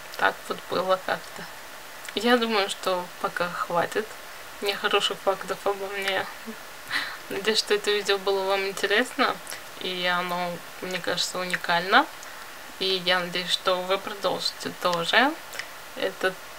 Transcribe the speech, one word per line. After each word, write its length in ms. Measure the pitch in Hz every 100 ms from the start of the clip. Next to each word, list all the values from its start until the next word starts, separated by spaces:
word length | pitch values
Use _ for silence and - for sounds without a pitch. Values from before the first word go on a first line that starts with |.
| - -
Так 180 | 196 - -
вот 80 | 185 -
было 280 | 185 185 185
как-то. 400 | - 170 - - 175 - - - - - -
Я 240 | - 233 240
думаю, 320 | 226 214 196
что 340 | - 190 185 180 -
пока 300 | 196 - 175
хватит 560 | 170 - 175 - - 220 - - - - -
нехороших 560 | 202 190 208 202 - 185
фактов 400 | - 190 185 190
обо 220 | 202 196 196
мне. 360 | 202 196 190 196 - 226 214 - - - - - - -
Надеюсь, 300 | 196 196 214
что 160 | -
это 160 | 208 208
видео 260 | 208 196 196
было 280 | 196 196
вам 220 | 190 196 196
интересно, 680 | 196 202 208 254 - 226 - - - - -
и 260 | 185 180 180
оно, 440 | 180 180 175 175 170 - -
мне 180 | 185 185
кажется, 400 | 170 175 - 180
уникально. 680 | 180 180 - 175 180 226 311 - - - - - - -
И 80 | 190
я 340 | 185 175 180
надеюсь, 300 | 180 175 180
что 320 | - - 180
вы 160 | 180 190
продолжите 720 | 208 208 185 160 - - - 170
тоже 500 | 180 175 170 214 269 330 - - - - - -
этот 380 | 190 190 185 180 -